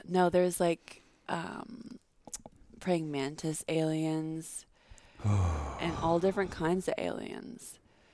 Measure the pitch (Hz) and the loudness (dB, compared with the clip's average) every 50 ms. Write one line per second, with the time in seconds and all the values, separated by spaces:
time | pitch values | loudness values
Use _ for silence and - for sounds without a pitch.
0 | - - 175 185 180 175 175 180 180 180 175 - 180 170 165 - _ - - - | -6 0 4 4 6 6 6 6 6 4 4 4 2 2 2 0 _ -12 -20 -20
1 | - _ _ _ _ - - 170 - - - - - - - - - - - - | -20 _ _ _ _ -6 -6 -6 -6 -6 -8 -10 -12 -12 -14 -14 -14 -16 -16 -18
2 | _ _ _ _ _ - - - - - - - - - - - - 185 175 165 | _ _ _ _ _ -16 -16 -16 -16 -18 -20 -20 -20 -20 -18 -6 -2 0 0 0
3 | 160 151 147 139 135 139 151 - - 156 151 - - - 160 160 160 156 156 156 | 0 -2 -2 -2 -2 -4 -4 -4 -4 -4 -4 -4 -2 -2 0 2 2 2 2 2
4 | 160 160 156 160 156 160 160 160 160 - - - - _ _ _ _ - - - | 0 0 0 0 -2 -4 -4 -6 -8 -10 -12 -14 -14 _ _ _ _ -20 -20 -20
5 | - - - - - 104 104 98 90 85 78 73 73 73 69 - - 170 160 - | -20 -20 -12 -4 0 2 4 4 4 2 0 0 -4 -6 -6 -4 -4 -4 -2 0
6 | - 165 170 170 180 190 190 202 196 175 - - 165 160 180 185 180 - - - | 2 2 4 4 4 4 2 2 0 -2 -2 -2 0 2 2 2 0 0 -2 -2
7 | - 87 - - - - - - - - - - - - - - _ _ _ _ | -2 -2 -4 -4 -6 -8 -8 -10 -10 -12 -14 -14 -14 -14 -14 -16 _ _ _ _
8 | _ _ | _ _